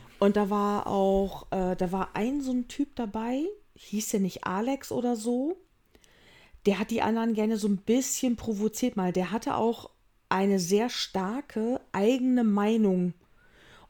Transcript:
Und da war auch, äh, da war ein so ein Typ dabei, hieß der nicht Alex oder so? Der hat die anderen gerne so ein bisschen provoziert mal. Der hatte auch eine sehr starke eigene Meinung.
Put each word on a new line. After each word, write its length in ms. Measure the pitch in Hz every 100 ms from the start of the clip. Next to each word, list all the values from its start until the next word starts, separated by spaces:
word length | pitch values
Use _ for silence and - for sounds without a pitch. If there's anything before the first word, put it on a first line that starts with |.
| - -
Und 160 | 202 208
da 140 | 202
war 380 | 208 202 208 -
auch, 580 | 196 190 196 196 - -
äh, 240 | 190 185 185
da 140 | 180
war 160 | 190 185 190
ein 260 | 220 285
so 100 | 262
ein 160 | 254 240
Typ 280 | - 285 -
dabei, 480 | 226 220 226 262 339 415 _ -
hieß 340 | - 208 -
der 100 | 208
nicht 260 | 190 - -
Alex 460 | 185 233 269 -
oder 240 | - 240 233
so? 400 | 220 247 285 381 - _ _ _ _ _ - - - - -
Der 140 | 185
hat 120 | 208
die 100 | 226
anderen 320 | 202 226 233
gerne 220 | 214 214 220
so 100 | 208
ein 80 | 196
bisschen 580 | - 240 254 - 262 233
provoziert 640 | - 202 214 - 247 226
mal. 160 | 180
Der 180 | 180 180
hatte 240 | 220 277 -
auch 340 | 226 233 - _ _ _ -
eine 320 | 185 196 190
sehr 300 | 170 202 240
starke 880 | - - 190 190 247 - 220 226 254 -
eigene 500 | 190 208 262 254 247
Meinung. 680 | 226 202 208 226 208 180 180 - _ _ _ - - -